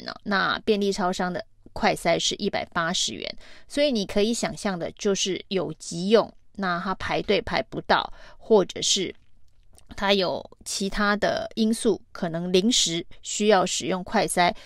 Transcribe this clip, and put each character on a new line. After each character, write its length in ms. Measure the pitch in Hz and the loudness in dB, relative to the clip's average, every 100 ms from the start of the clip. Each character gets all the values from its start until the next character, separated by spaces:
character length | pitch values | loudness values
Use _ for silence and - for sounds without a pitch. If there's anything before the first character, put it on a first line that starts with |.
| - | -8
哦， 60 | - | -10
那 360 | - 196 175 113 | -4 0 0 0
便 200 | - 208 | 0 0
利 120 | 202 | 2
超 200 | 196 180 | 0 -2
商 200 | 185 180 | 0 -2
的 120 | 175 - - - | -4 -10 -18 -16
快 220 | - 208 165 | -2 0 2
筛 240 | 170 165 | 2 2
是 160 | - - | 0 -2
一 140 | 196 | -4
百 160 | - - | -4 -4
八 260 | 175 165 | -4 -2
十 200 | 185 - | -2 -4
元， 240 | 98 - - - - - | -4 -10 -12 -16 -20 -8
所 160 | - | 0
以 80 | 294 | 2
你 140 | 233 190 | 2 0
可 160 | 208 | 0
以 120 | 208 | 2
想 220 | 233 180 160 | 0 -4 -4
象 220 | 208 180 | -4 -4
的 140 | 160 | -6
就 240 | - 208 190 | -4 0 0
是 280 | 196 180 - | 0 -4 -2
有 240 | 190 151 | -4 -4
急 360 | 160 - 170 185 | -6 -10 -6 4
用， 220 | 220 170 - - - | 4 4 -6 -18 -6
那 240 | 190 175 | -2 -2
他 140 | 190 190 | -4 -6
排 260 | - 156 | -2 -2
队 200 | - 196 | 2 0
排 220 | - 170 | 0 -2
不 160 | - 135 | -2 -8
到， 320 | - 180 - - - - | 2 2 2 -10 -18 -20
或 280 | - 220 180 | 4 4 4
者 160 | 185 | -2
是 320 | - 202 175 - - - - - - - - - | 0 0 -2 -8 -18 -20 -20 -20 -20 -20 -18 -4
他 160 | 196 | 2
有 320 | 202 175 135 - - - | 2 2 -2 -8 -16 -10
其 240 | - 196 | -4 -4
他 260 | 202 208 208 | 0 0 2
的 340 | 175 127 - - | 2 0 -4 0
因 180 | 220 | 0
素， 280 | 226 240 190 - | 2 2 0 -4
可 160 | - 175 | -6 -4
能 240 | 165 180 | -4 2
临 180 | 185 208 | 2 4
时 360 | 254 180 165 - - | 2 2 -2 -6 -14
需 260 | - - 208 | -10 0 4
要 180 | 196 180 | 6 4
使 200 | - 143 | 0 -2
用 180 | 185 | -4
快 240 | - 214 175 | -2 0 0
筛， 260 | - 175 - | 2 2 0